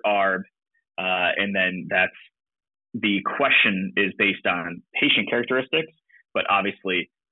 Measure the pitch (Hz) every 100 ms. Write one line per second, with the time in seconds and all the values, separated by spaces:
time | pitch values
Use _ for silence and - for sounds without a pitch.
0 | 107 101 98 95 95 _ _ _ _ -
1 | 92 90 90 - 101 98 92 90 85 95
2 | 92 - - _ _ _ _ _ _ 117
3 | 107 98 - - 135 - 120 95 95 -
4 | 98 - 101 92 98 87 87 87 - -
5 | 143 - 104 120 117 131 131 156 160 _
6 | _ - _ - - 98 98 - 95 90
7 | 82 _ _